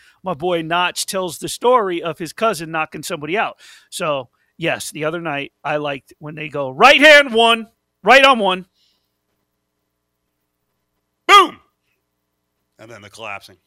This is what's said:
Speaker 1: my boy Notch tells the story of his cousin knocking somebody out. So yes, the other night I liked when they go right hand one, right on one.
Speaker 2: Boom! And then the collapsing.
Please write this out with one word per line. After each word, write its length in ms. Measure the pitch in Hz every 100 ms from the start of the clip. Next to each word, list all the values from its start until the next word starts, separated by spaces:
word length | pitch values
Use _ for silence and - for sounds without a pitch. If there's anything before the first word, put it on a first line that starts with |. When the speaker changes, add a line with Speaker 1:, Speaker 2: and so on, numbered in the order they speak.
| _ _
Speaker 1:
my 120 | 185
boy 260 | 147 175 175
Notch 460 | 160 170 180 - -
tells 320 | 190 185 139
the 100 | 165
story 540 | - 240 247 196 170
of 160 | 165 151
his 160 | 165
cousin 360 | - 226 165 160
knocking 320 | 160 156 185
somebody 360 | - 170 147 196
out. 200 | 160 - - - _
So 400 | - 170 139 123 _ _ -
yes, 320 | 160 120 -
the 160 | 170 151
other 160 | 170
night 300 | 165 143 139 _
I 140 | 143 151
liked 340 | 147 139 _ -
when 160 | 151
they 160 | 151 151
go 180 | 143 135
right 320 | 131 240 294
hand 320 | 302 294 277
one, 360 | 220 226 226 214 _ _ _
right 220 | 190 269 269
on 120 | 240
one. 280 | 196 185 180 _ _ _ _ _ _ _ _ _ _ _ _ _ _ _ _ _ _ _ _ _ _ _ _ _ -
Speaker 2:
Boom! 320 | 403 349 - _ _ _ _ _ _ _ _ _ _ _ _
And 120 | 113
then 100 | 110
the 80 | 101
collapsing. 480 | 107 110 98 - 95